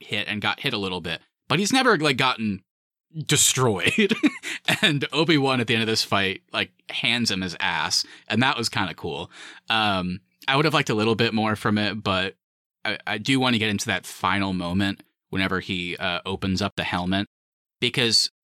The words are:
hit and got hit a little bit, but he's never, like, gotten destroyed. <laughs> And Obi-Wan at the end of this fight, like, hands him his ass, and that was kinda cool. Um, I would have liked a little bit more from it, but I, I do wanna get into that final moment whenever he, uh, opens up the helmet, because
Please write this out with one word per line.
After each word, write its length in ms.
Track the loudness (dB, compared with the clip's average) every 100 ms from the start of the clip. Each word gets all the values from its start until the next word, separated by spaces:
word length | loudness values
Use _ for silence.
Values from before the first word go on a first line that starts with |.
hit 260 | -6 -6 -4
and 120 | -2
got 200 | -2 -2
hit 120 | -2
a 60 | -2
little 220 | -4 -4
bit, 200 | -6 -8 -12 _ -2
but 100 | 0
he's 140 | 2
never, 260 | 2 4 4
like, 180 | 2 2
gotten 460 | 0 0 -2 -4 -8 _ _ _ _ -10 0
destroyed. 880 | 2 2 4 2 2 2 2 2 2
<laughs> 60 | 0 0 -8 -6 -2 2
And 240 | 2 2 0
Obi-Wan 480 | 0 4 4 4 2
at 60 | 2
the 80 |
end 80 | 2
of 40 | 2
this 180 | 0
fight, 380 | 0 0 0 -2 _
like, 180 | -4 -4 _ -10
hands 400 | -4 0 0 0
him 120 | -2
his 120 | -4 -2
ass, 440 | -2 0 0 -2 -4 -10 -4
and 140 | 0
that 140 | 2 0
was 120 | -2
kinda 240 | -2 -4
cool. 360 | -6 -8 -8 -10 -14 -20 -12 -2
Um, 520 | 0 2 0 -2 -6 -12 _ 0
I 80 | 2
would 80 |
have 80 | 2
liked 140 | 2 2
a 40 |
little 200 | 2 2
bit 200 | 2 2
more 200 | 2 0
from 220 | 0 0 2
it, 260 | 0 -2
but 320 | -2 0 -2 -6 _ _ _ _
I, 140 | -6 -6 -6
I 120 | -4
do 200 | 0 2
wanna 200 | 2 2
get 100 | 2
into 180 | 0 -2
that 200 | -4 -6
final 460 | -4 0 0 0
moment 480 | -2 -2 0 0 -4 _ _ _
whenever 320 | -4 -2 -2
he, 360 | -4 -6 -6 -6
uh, 220 | -4 -4
opens 380 | -4 -4 -2 0
up 140 | -2 -4
the 60 |
helmet, 420 | -4 -2 0 -2 -2 _ _ _ _ _
because 500 | -2 0 2 2 0 -4